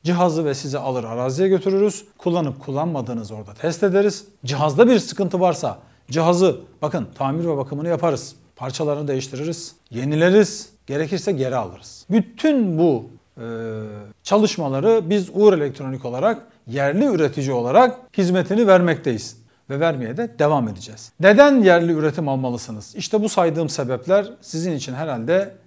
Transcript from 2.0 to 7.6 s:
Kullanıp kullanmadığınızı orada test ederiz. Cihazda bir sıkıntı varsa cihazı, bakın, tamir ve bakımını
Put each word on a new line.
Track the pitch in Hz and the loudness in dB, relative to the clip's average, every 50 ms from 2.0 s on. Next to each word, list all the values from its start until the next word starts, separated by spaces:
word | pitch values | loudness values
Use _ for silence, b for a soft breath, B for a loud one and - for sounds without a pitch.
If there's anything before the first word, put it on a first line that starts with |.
| - _ _ _ | -14 _ _ _
Kullanıp | - 180 170 175 160 139 131 135 - | -4 -2 -2 0 -2 -4 -6 -8 -10
kullanmadığınızı | - 135 143 160 175 160 139 117 113 120 113 110 101 110 | -8 -6 -4 -4 -4 -4 -6 -6 -6 -8 -8 -10 -10 -14
orada | 107 104 95 - | -14 -16 -18 -14
test | - - 165 165 170 | -6 -4 -4 -2 0
ederiz. | 214 196 180 196 202 208 196 - - - _ _ - | 0 2 2 2 2 2 -2 -4 -16 -20 _ _ -8
Cihazda | 120 143 135 151 151 135 160 240 233 | -6 -2 0 0 0 4 4 6 6
bir | 254 208 | 6 2
sıkıntı | - - - - 196 170 - 180 | 2 -2 -4 -4 -4 -2 0 2
varsa | 185 180 160 - - 120 101 - b b b b b - | 2 2 0 0 -4 -6 -8 -8 b b b b b -6
cihazı, | - 160 160 170 175 175 190 180 131 - - - - _ | -2 0 2 4 4 4 4 2 2 0 -10 -20 -10 _
bakın, | - 151 185 165 113 - - | -6 -4 -4 -6 -6 -8 -6
tamir | - 139 135 143 165 170 | -6 -4 -4 -2 -2 -2
ve | 170 156 | -2 -2
bakımını | 139 | -4